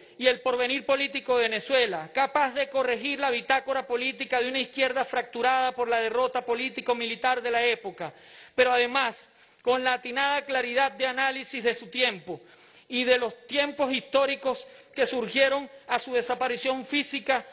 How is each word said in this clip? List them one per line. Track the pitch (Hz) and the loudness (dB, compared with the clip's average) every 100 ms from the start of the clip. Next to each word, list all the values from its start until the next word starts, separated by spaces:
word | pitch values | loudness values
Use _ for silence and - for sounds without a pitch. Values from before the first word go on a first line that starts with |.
| - - | -18 0
y | 254 | 2
el | 247 | 2
porvenir | 262 247 247 269 - | 0 0 0 -2 0
político | 269 277 277 - 247 | 0 0 -4 0 2
de | |
Venezuela, | 226 214 214 262 226 170 160 | 2 0 2 2 2 0 -4
capaz | 262 269 294 277 | 0 2 2 2
de | 254 269 | 0 -2
corregir | 269 254 226 269 277 | 0 0 -2 -2 -2
la | 277 | 0
bitácora | 240 240 269 262 262 262 | -2 2 0 2 -4 -2
política | 240 262 262 269 247 | -2 -2 -4 -2 0
de | 247 | 0
una | 269 | -2
izquierda | 254 277 262 254 - | -4 0 0 0 0
fracturada | 247 240 233 247 262 254 | -2 -4 0 2 2 0
por | 247 240 | -2 0
la | 226 | 0
derrota | 226 240 254 247 | 0 0 0 -2
político-militar | 247 233 262 - 247 240 233 226 254 254 | -2 -2 -2 -4 -2 -2 -2 0 0 0
de | 240 | 0
la | 233 | 2
época, | 240 226 196 175 160 - - - - | 2 0 -6 -8 -10 -10 -20 -20 -4
pero | - 254 | 2 4
además | 247 240 269 240 - - _ _ _ | 4 2 2 0 -4 -16 _ _ _
con | 247 254 254 | 0 2 2
la | |
atinada | 247 247 247 277 285 | 0 -2 0 0 0
claridad | 277 262 247 247 269 | 0 -2 0 2 0
de | - 262 | 0 -2
análisis | 254 269 262 247 262 | 0 -2 -2 -8 -2
de | 233 | -2
su | 226 202 | -2 -6
tiempo | 247 247 190 165 156 - - - - - | 0 0 -2 -10 -12 -12 -20 -20 -20 -6
y | 247 254 | -2 2
de | 247 | 2
los | 226 - - | 2 -6 -4
tiempos | 277 285 285 269 | -2 -2 0 -2
históricos | 262 - 269 277 277 262 240 - - - | -2 0 2 2 0 -4 -4 -10 -20 -12
que | - 233 | -2 0
surgieron | 254 214 254 269 277 269 - - | 0 -2 2 4 2 -4 -14 -4
a | 240 | -4
su | 262 | 0
desaparición | 247 240 247 254 240 269 262 - | -2 -2 -2 -2 -2 -2 -4 -2
física | 285 269 277 262 254 - | -4 -2 -4 0 -2 -2